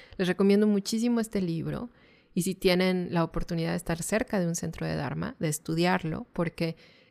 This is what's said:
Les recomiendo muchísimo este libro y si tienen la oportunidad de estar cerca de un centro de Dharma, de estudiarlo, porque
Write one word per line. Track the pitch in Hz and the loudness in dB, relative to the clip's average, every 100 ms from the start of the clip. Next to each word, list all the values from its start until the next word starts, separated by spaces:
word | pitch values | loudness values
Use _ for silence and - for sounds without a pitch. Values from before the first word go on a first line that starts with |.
| - - | -14 -4
Les | 180 | 0
recomiendo | 180 196 202 214 | 4 4 6 4
muchísimo | 202 196 220 240 233 | 2 0 0 0 0
este | 220 202 | 0 -2
libro | 175 165 151 - 247 _ - - _ | -2 -2 -4 -6 -8 _ -20 -20 _
y | - | -4
si | 185 - | -2 2
tienen | 185 180 185 185 175 | 4 4 4 2 0
la | 170 | 0
oportunidad | 165 170 175 170 165 | 0 -2 -4 -2 -2
de | 175 | -2
estar | - 165 | -2 -4
cerca | - 214 - 202 | -2 -2 0 0
de | 170 | 0
un | 170 | -2
centro | 165 - 160 | -4 -6 -4
de | 156 | -2
Dharma, | 143 156 - - | -4 -4 -6 -4
de | 156 | -4
estudiarlo, | 151 - 160 175 185 160 - - | -4 -2 0 2 2 -2 -8 -8
porque | - 160 - 165 160 - - _ | -4 -4 -2 -6 -6 -16 -20 _